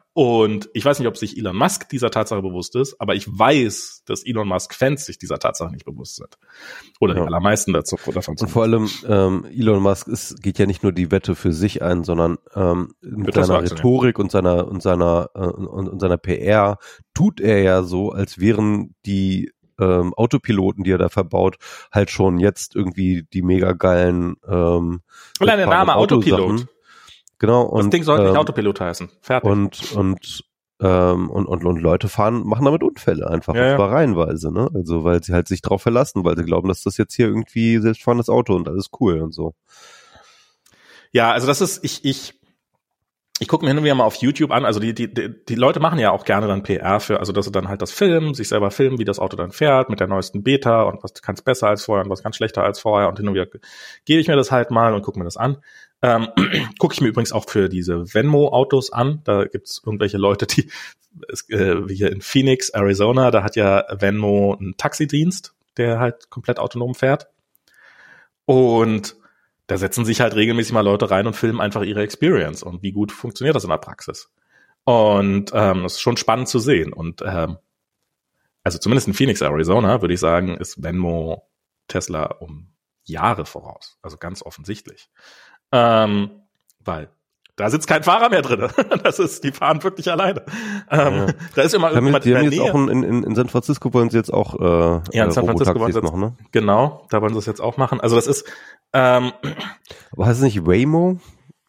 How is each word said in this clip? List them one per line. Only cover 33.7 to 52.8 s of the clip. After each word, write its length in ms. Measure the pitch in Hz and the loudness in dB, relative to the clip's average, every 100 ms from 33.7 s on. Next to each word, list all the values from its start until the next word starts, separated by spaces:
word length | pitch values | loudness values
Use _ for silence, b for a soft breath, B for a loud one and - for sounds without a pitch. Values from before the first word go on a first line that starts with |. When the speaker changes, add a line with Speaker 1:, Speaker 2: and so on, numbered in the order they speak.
Speaker 1:
ja. 60 | 139 | 4
Speaker 2:
zwar 140 | 101 | 4
reihenweise, 600 | 127 151 87 82 80 80 | 4 2 2 0 -2 -4
ne? 160 | 85 127 | -2 -2
Also, 300 | 98 85 82 | -2 -2 0
weil 220 | 80 87 | 2 2
sie 80 | - | 2
halt 160 | 90 85 | 0 0
sich 120 | 92 | -4
drauf 220 | - - | -2 -2
verlassen, 420 | - 117 147 101 | 0 0 0 0
weil 120 | 87 82 | 0 0
sie 80 | |
glauben, 240 | 82 85 90 | 0 0 0
dass 160 | 95 | -2
das 140 | - - | -4 -2
jetzt 160 | 107 | -2
hier 120 | - 117 | 2 0
irgendwie 520 | 107 110 113 113 113 | 0 -4 -2 2 4
selbstfahrendes 500 | 110 110 - 120 113 | 2 0 0 0 2
Auto 260 | 120 117 | 2 2
und 140 | 92 73 | 0 -2
alles 220 | 90 98 - | -6 -8 -2
cool 200 | 113 80 | 0 0
und 120 | 80 | -2
so. 240 | 80 80 - _ b b b b b b b b b _ b b b b | -6 -8 -10 _ b b b b b b b b b _ b b b b
Speaker 1:
Ja, 220 | 120 117 | 2 2
also 140 | 117 127 | 2 0
das 140 | 139 | 0
ist, 240 | 185 - | 0 -4
ich, 200 | - - | -8 -6
ich, 300 | 143 135 - - _ _ _ _ _ _ _ _ _ - | -4 -6 -8 -20 _ _ _ _ _ _ _ _ _ -8
ich 100 | 110 | -2
gucke 160 | 160 | -2
mir 60 | 170 | 0
hin 80 | 143 | 2
und 60 | |
wieder 100 | 151 | 2
mal 100 | 135 | 4
auf 100 | 110 - | 2 2
YouTube 340 | 123 147 156 | 0 0 0
an, 120 | 123 | 0
also 140 | 131 107 | 0 0
die, 160 | 110 | -2
die, 180 | 113 113 | -4 -6
die, 320 | 107 98 - | -6 -8 -8
die 100 | - 117 | -8 0
Leute 240 | 131 175 | 2 2
machen 180 | 160 165 | 0 2
ja 140 | 107 | 2
auch 120 | 95 | 2
gerne 220 | - 101 107 | 0 0 0
dann 160 | 98 | -2
P 140 | 98 95 | -2 -2
R 240 | 90 101 | 0 0
für, 180 | - 107 | 0 -2
also 140 | 92 | -2
dass 120 | 98 98 | -4 -2
sie 40 | |
dann 160 | 101 95 | -4 -4
halt 140 | 98 | -6
das 80 | - | -8
filmen, 440 | - 202 165 156 | 0 2 2 0
sich 140 | 131 107 | -4 -2
selber 220 | 107 101 | 0 0
filmen, 280 | - 135 127 | 0 0 0
wie 60 | |
das 140 | 104 101 | -4 -2
Auto 180 | 98 92 | -4 -6
dann 140 | 90 | -8
fährt, 400 | - 151 131 131 | -2 2 2 2
mit 100 | 104 | -2
der 60 | 92 | -2
neuesten 360 | 98 92 101 | -2 -4 -6
Beta 400 | 104 135 135 113 | 0 0 2 2
und 180 | 101 95 | 2 -2
was 120 | - | -12
kann's 280 | - - 95 | -16 -10 -6
besser 260 | - 123 107 | -2 0 0
als 160 | 104 | 0
vorher 200 | - 104 | -2 -2
und 60 | 95 | -2
was 120 | 95 | -6
kann's 140 | 107 - | -8 -6
schlechter 260 | 113 - | -4 -2
als 160 | 95 | -2
vorher 300 | 98 | -2